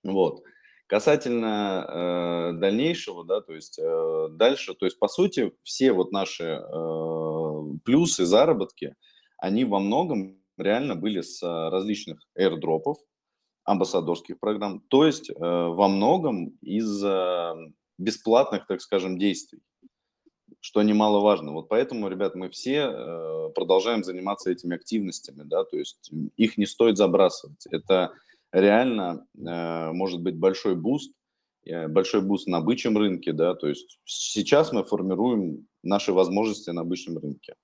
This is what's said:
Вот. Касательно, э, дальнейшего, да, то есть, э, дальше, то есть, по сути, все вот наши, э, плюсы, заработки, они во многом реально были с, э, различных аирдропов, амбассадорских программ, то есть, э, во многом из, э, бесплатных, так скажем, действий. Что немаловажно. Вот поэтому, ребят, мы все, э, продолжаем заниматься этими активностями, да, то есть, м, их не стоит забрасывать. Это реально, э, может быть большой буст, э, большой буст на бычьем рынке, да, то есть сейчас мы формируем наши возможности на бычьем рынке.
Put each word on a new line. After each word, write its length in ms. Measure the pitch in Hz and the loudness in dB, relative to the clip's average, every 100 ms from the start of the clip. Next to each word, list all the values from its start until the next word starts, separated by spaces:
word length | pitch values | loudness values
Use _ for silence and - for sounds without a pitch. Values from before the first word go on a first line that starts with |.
| 95 | -2
Вот. 380 | 98 85 - - _ _ _ _ | 2 2 0 -18 _ _ _ _
Касательно, 960 | 104 151 151 135 120 113 104 101 95 - | 2 4 2 0 -2 -2 -2 -2 -4 -6
э, 640 | 85 87 87 87 85 85 82 | -4 -2 -2 -2 -2 -2 0
дальнейшего, 640 | 98 107 151 170 - 87 85 | 0 2 0 -2 -8 -12 -4
да, 160 | 101 | -4
то 120 | - 80 | -4 -16
есть, 240 | - - | -14 -6
э, 480 | 80 80 80 80 80 | -2 0 0 -2 -4
дальше, 420 | 80 113 139 - - | 2 2 2 -6 -2
то 100 | 92 | -4
есть, 120 | - | 0
по 80 | 104 | -2
сути, 420 | - 190 143 104 _ | 2 0 0 -4 _
все 280 | - - 131 | -12 2 4
вот 180 | 95 90 | 4 0
наши, 300 | 98 92 - 82 | -2 -4 -6 -6
э, 1300 | 78 - 80 82 80 80 80 80 80 80 76 76 73 - | -6 -6 -6 -4 -4 -4 -4 -4 -4 -4 -6 -8 -8 2
плюсы, 400 | 139 170 - 87 | 2 2 0 4
заработки, 720 | 104 156 123 95 _ - - _ _ _ - | 6 6 2 -2 _ -14 -14 _ _ _ -8
они 260 | 92 104 123 | -2 0 0
во 140 | 101 | 0
многом 580 | 98 127 175 117 95 95 _ - | 0 0 0 -4 -6 -14 _ -4
реально 360 | 90 113 139 87 | 0 0 -2 -4
были 260 | 101 95 | -4 -4
с, 220 | - - | -8 -8
э, 260 | 87 82 80 | -6 -4 -2
различных 480 | 92 101 101 - - _ - | -2 -2 -6 -8 -18 _ 0
аирдропов, 600 | 95 80 80 80 139 151 _ _ _ _ _ _ - | 0 0 -2 -2 -2 -8 _ _ _ _ _ _ -2
амбассадорских 760 | 98 92 92 82 85 - - | 0 2 0 -2 -6 -8 -6
программ, 420 | 107 104 104 92 _ | -4 -2 -6 -8 _
то 160 | 131 156 | 4 4
есть, 220 | 135 - | 2 -10
э, 40 | - | -6
во 460 | 85 87 85 85 101 | -2 0 0 2 2
многом 680 | 98 110 185 151 101 85 _ | 4 2 2 0 -4 -6 _
из, 400 | - 104 110 101 101 | -6 -4 -4 -4 -2
э, 480 | 95 90 90 85 82 82 _ _ - | -2 -2 -2 -4 -8 -16 _ _ -6
бесплатных, 680 | 95 107 - 117 139 101 - | -4 -4 2 4 4 -2 -6
так 140 | 95 | -8
скажем, 360 | - 101 92 92 | -2 -2 -2 0
действий. 420 | 101 87 - - _ _ _ _ _ _ _ _ _ _ - | 0 -2 -10 -20 _ _ _ _ _ _ _ _ _ _ -2
Что 160 | 107 | 2
немаловажно. 680 | 107 104 107 101 104 95 76 | 4 6 6 6 6 4 0
Вот 140 | 76 - | -10 0
поэтому, 380 | 110 131 120 98 | 0 0 -4 -6
ребят, 240 | 92 98 90 | -4 -4 -4
мы 140 | 92 | -12
все, 400 | - 123 143 135 | -8 -4 -2 -2
э, 580 | 67 65 85 80 80 78 | -4 -10 -10 -8 -6 -4
продолжаем 500 | - 82 95 107 117 | -4 4 4 4 0
заниматься 460 | 92 90 95 101 95 | -2 -6 -6 -4 -4
этими 240 | 90 87 87 | -4 -4 -8
активностями, 680 | - 113 95 - - 69 73 | -4 -4 -4 -8 -14 -20 -4
да, 180 | 85 | -2
то 140 | - 76 | -2 -6
есть, 320 | 73 - - | -8 -12 -12
м, 200 | 78 71 - | -8 -8 0
их 200 | 110 - | 0 2
не 80 | 101 | -4
стоит 320 | - 117 101 | 4 2 4
забрасывать. 680 | 98 98 92 - - 76 - | 4 6 4 2 -16 -20 -10
Это 420 | 82 - 92 87 - _ _ _ | -10 0 0 0 -6 _ _ _
реально, 760 | 92 101 107 127 110 90 85 _ - | 8 10 10 4 0 -2 -6 _ -14
э, 540 | 80 85 82 82 80 | -8 -4 -4 -4 -4
может 300 | 85 95 87 | -2 -4 -2
быть 140 | 87 82 | -4 2
большой 360 | 95 90 101 87 | 2 2 -2 0
буст, 380 | 90 139 - _ _ _ _ _ - | 0 -2 -6 _ _ _ _ _ -10
э, 220 | 82 80 | -8 0
большой 340 | 80 92 - | 0 2 0
буст 260 | 95 98 - | 2 -2 0
на 140 | 87 | -2
бычьем 360 | 80 123 120 107 | 0 0 0 2
рынке, 340 | 104 87 87 | 2 0 -4
да, 220 | 78 82 | 0 0
то 140 | 90 76 | 0 -4
есть 320 | 69 - - - | -6 -10 -20 -12
сейчас 640 | - - 107 98 143 156 | -8 -4 -4 4 4 4
мы 100 | 113 | -2
формируем 840 | - 101 92 92 120 113 90 73 - _ | -2 -4 -2 -2 0 0 -4 -8 -14 _
наши 280 | 90 101 - | -2 0 2
возможности 580 | 92 87 98 110 104 - | 2 2 2 -2 -4 -6
на 120 | 85 | -6
бычьем 360 | 85 90 - 82 | -4 -6 -6 -8
рынке. 340 | 73 69 - - | -8 -10 -16 -20